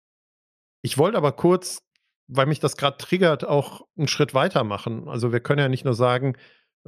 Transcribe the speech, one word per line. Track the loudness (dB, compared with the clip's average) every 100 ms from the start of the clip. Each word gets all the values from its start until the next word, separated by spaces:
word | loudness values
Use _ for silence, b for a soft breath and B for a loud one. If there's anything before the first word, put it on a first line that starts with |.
| _ _ _ _ _ _ _ _
Ich | -6 2
wollte | 2 4
aber | 0
kurz, | 2 2 2 0 -14 _ _ _ _ _
weil | 0 0
mich | 0
das | -2 -2
grad | -4 -4
triggert, | -4 2 2 2
auch | 0 0 0 -10 -20 -6
einen | -4
Schritt | 0 0
weiter | 2 2 0
machen. | -2 -4 -6 -8 -8
Also | -4 -2
wir | -2
können | 0 0
ja | 2
nicht | 0
nur | 0
sagen, | 2 2 2 0 -4 b b b _